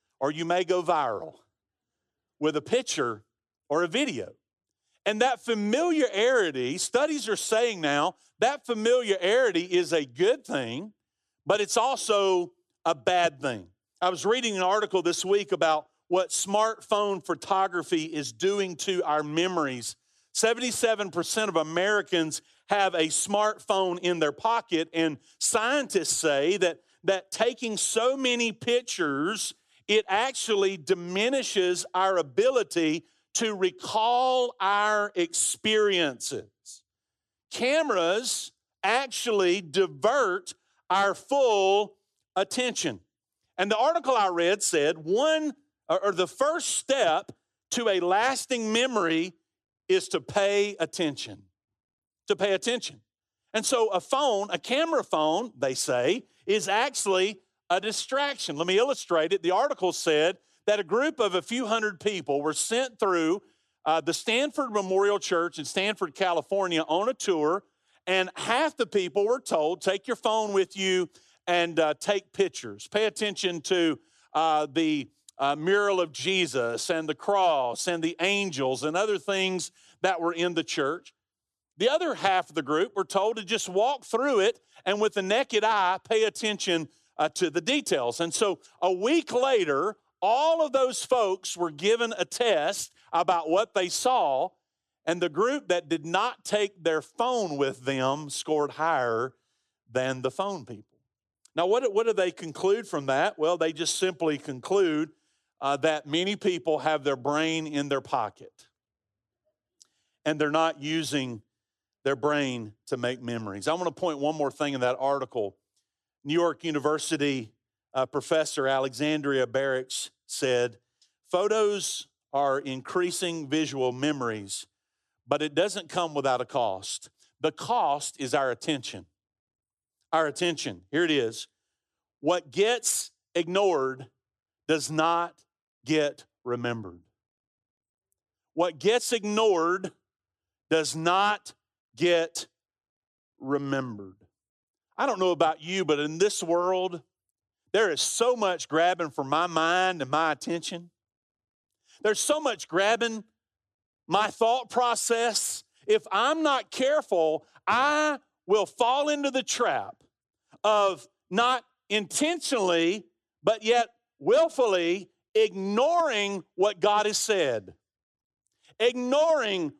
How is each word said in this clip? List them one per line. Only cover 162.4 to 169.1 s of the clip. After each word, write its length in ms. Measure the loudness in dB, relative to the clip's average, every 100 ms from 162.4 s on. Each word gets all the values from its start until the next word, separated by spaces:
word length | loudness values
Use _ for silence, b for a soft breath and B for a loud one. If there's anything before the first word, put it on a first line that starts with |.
| -2 0 2 2 2 -2 -8 _ _ _
but 200 | 0 0
yet 260 | 2 2 2 _ _ -6
willfully 920 | 2 4 4 2 2 2 0 -2 -6 _ _
ignoring 1080 | 0 0 0 -2 2 2 2 0 0 -4 -6 -8
what 260 | 0 0 2
God 260 | 2 2 2
has 120 | -2
said, 560 | 0 0 0 -2 -6 -20 _ _ _ _ _ _ _ b b b
ignoring 920 | 0 0 0